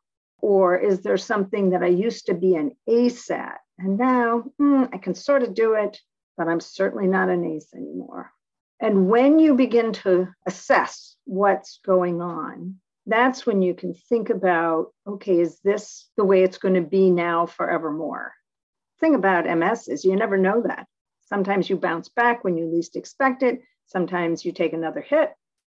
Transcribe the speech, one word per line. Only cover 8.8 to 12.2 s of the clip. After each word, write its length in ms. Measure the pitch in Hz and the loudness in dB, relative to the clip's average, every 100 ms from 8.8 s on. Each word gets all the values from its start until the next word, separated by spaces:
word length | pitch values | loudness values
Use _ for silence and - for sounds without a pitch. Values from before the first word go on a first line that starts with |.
And 280 | 220 196 185 | 0 2 4
when 300 | 226 277 320 | 4 6 6
you 160 | 311 | 6
begin 380 | 254 240 233 226 196 | 4 4 2 0 -2
to 240 | 196 180 185 - - | 0 0 0 -8 -12
assess 680 | - - 220 - - - _ | -6 0 0 0 -8 -20 _
what's 540 | - 190 202 - - - | -8 0 0 0 -4 -8
going 360 | - 185 175 170 | 0 0 0 -4